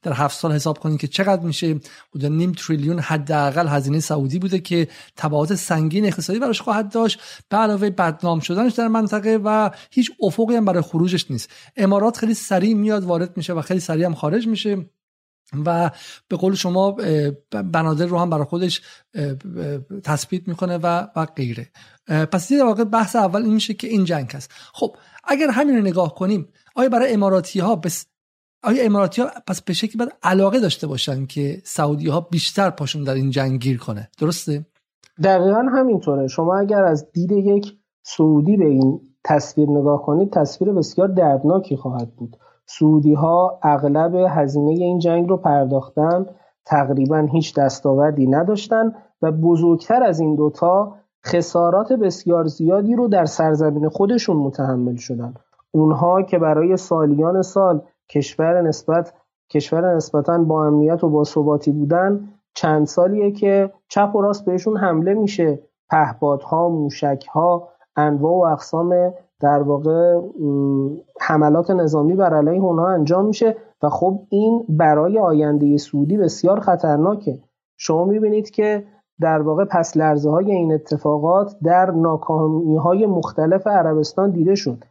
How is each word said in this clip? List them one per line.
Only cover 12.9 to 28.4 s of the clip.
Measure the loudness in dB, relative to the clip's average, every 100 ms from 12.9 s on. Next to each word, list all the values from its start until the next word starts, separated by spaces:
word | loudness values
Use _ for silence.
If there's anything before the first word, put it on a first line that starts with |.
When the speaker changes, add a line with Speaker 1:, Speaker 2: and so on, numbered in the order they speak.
| -2
Speaker 1:
وارد | -2 -4 -4 -8
می‌شه | -6
و | -6
خیلی | -4 -6
سریع | -4 -2 -2
هم |
خارج | -2 -2 -2 -2
می‌شه | -4 -4 -6 -8 _ _ _ _ _ _ -6 -2
و | 0 -2 -4 -20 -20 _
به | -2
قول | -2
شما، | -2 -2 0 0 -2
اه، | -2 0 -2 -6 _ -8
بنادر | -2 0 0 0 -2
رو | -2
هم | -2
برای | -2 -4
خودش، | -4 -4 -6 -10 -20 _
اه، | -8 -8
اه، | -8 -12 -10 -8 -10 -10 -12
تثبیت | -4 -4 -4 -8 -6
می‌کنه | -6 -6 -4
و، | -2 -2 -4 -6
و | -6 -6
غیره. | -8 -8 -14 _ -20 _ -4
اه، | -2 0
پس | -2 0
یه | 2
واقع | 2 2
بحث | 0 0 0 0
اول | 0 0
این | 0
می‌شه | -2 -2
که | -8 -4
این | -2
جنگ | 0 -2 -6
هست. | -12 -18 -20 -20
خب | -8 -8 -8 _ -18
اگر | -4 0 0
همین | 2 2 2
رو |
نگاه | 0 0 -2 -2
کنیم، | -2 -2 -4 _ _ -2
آیا | 0
برای | 2 0
اماراتی‌ها | 0 2 0 0 -4 -2 -2
بس-، | -4 -8 -12 _ _ _